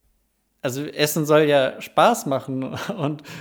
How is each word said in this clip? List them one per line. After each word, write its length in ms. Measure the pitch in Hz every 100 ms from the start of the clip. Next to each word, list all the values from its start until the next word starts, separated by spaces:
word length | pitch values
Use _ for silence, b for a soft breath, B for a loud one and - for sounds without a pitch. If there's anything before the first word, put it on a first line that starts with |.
| _ _ _ _ _ _
also 200 | 135 131
Essen 440 | 147 - 147 170 151
soll 160 | 151
ja 380 | 151 143 127 104
Spaß 460 | - - 196 233 147
machen 360 | 135 139 131
<laughs> 320 | 131 - - 214
und 260 | 147 147 B B